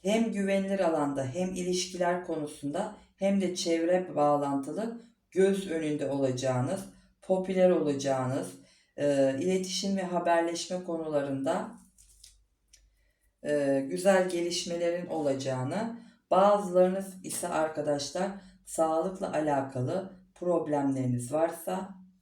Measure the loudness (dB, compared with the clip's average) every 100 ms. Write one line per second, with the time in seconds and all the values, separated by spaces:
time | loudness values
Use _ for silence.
0 | 2 2 2 0 0 0 0 0 2 2
1 | 0 -2 -4 -2 -4 -4 -2 -2 -4 -2
2 | 0 0 -4 -6 -6 -8 -6 -4 -4 -8
3 | -20 _ 0 2 0 -2 0 0 2 2
4 | 0 0 2 2 2 -2 -2 -6 -6 -8
5 | -16 _ _ 2 4 2 -2 -4 -2 -2
6 | -2 0 0 0 0 0 0 -2 -6 -18
7 | _ _ 0 0 2 4 6 6 2 0
8 | 0 0 0 -2 -6 -12 -20 _ _ -2
9 | 0 4 4 2 0 0 0 -4 -2 -2
10 | 0 0 2 2 2 -2 -6 -6 -4 -6
11 | -2 -2 0 -2 -2 -2 -4 -12 -20 _
12 | -20 _ -20 _ _ _ _ _ _ _
13 | _ _ _ _ -2 0 2 2 0 0
14 | 4 4 4 0 -2 -2 -4 -2 0 -2
15 | -4 -2 0 0 -2 -2 -2 -2 -4 -8
16 | -16 _ _ 4 6 4 2 4 4 2
17 | -6 -12 -10 -8 -4 -2 -2 -2 -2 -2
18 | -2 -4 -4 -4 -16 -20 -12 0 2 2
19 | 0 -4 -4 -2 0 0 -2 -4 -2 -2
20 | -6 -14 _ -6 0 0 2 0 0 0
21 | 0 -2 -2 0 0 -2 -6 -6 -6 -14
22 | -20 _